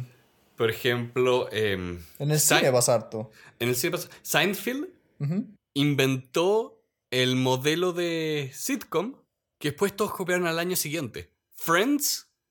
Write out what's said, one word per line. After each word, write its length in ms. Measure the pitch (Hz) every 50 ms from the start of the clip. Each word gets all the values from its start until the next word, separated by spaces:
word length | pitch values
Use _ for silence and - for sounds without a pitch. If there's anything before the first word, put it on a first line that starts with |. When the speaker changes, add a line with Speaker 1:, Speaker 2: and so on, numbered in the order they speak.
| 123 - - _ _ _ _ _ _ _ _
Speaker 1:
Por 140 | - 117 110
ejemplo, 800 | 107 - - 123 123 120 120 120 - 127 127 127 123 123 - -
em, 500 | 98 110 110 101 95 92 90 87 87 85 82 - - -
Speaker 2:
En 120 | 143 151
el 80 | 151 147
Speaker 1:
Sein-, 200 | - - 147 165
Speaker 2:
cine 120 | 170 139
pasa 220 | 127 120 - 135 120
harto. 360 | 110 - - - 110 110 - - - - - _ -
Speaker 1:
En 100 | 117 123
el 80 | 123
cine 160 | - 175 170
pasa, 160 | 175 160 - - - -
Seinfeld 640 | - - - 147 165 202 190 - - 240 262 285 339 370 - _ _ _ _ -
Speaker 2:
Ujú. 280 | 143 143 175 208 - - - _ _ _ -
Speaker 1:
inventó 1080 | 143 147 147 143 139 135 135 135 131 - - - 165 175 196 214 226 254 - - _ _ _ _ _ _ -
el 260 | 123 127 127 127 127
modelo 560 | 131 131 127 131 127 131 151 160 170 185 185
de 580 | 170 175 175 170 165 160 160 156 151 147 139 127 -
sitcom 600 | - - - 277 226 - - - 160 196 262 - - _ _ _ _ _ _ _ -
que 120 | - 147
después 240 | 139 - 202 196 196
todos 160 | - 208 -
copiaron 340 | - - 180 180 180 180 180
al 120 | 165 165 165
año 180 | 175 180 180
siguiente. 560 | - - 147 151 170 139 104 - - - _ _ _ _ _ _
Friends 760 | - - 160 165 185 220 277 294 285 - - - - - _ _ _ _ _